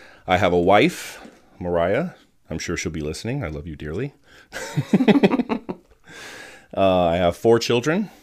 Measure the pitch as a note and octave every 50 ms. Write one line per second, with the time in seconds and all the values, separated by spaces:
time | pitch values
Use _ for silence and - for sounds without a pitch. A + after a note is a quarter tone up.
0 | - - - - _ - F2+ F#2 G2+ F2+ F2 F2 F2 F#2 G2+ G#2+ C#3 F3+ - -
1 | - - - - - - - _ _ _ _ - F#2 F2 F2 E2 E2+ F#2 G#2 C3+
2 | F3 F3 - _ _ _ _ _ _ _ D#2+ D#2+ - - E2+ D#2+ - F2+ D#2+ D#2+
3 | D2 D2+ D#2+ - - A2+ C3+ C#3+ A2 D#2 D2+ D2 D2+ E2+ D2 C#2+ D2 D2+ D#2+ G2+
4 | C3+ C#3+ _ _ _ _ - - - _ - - - - - D#3 - - - -
5 | B3+ - F#3+ C#4 - - - - - - C4+ - - - - - _ _ _ _
6 | _ - - - - - - - - - - - - _ - F#2 G2 F#2+ F#2 F2+
7 | F2 E2 E2+ F2+ F2+ F2 E2+ - - A2+ A#2 A2+ - - A#2 B2 B2 D3+ E3 G3+
8 | G#3+ - - -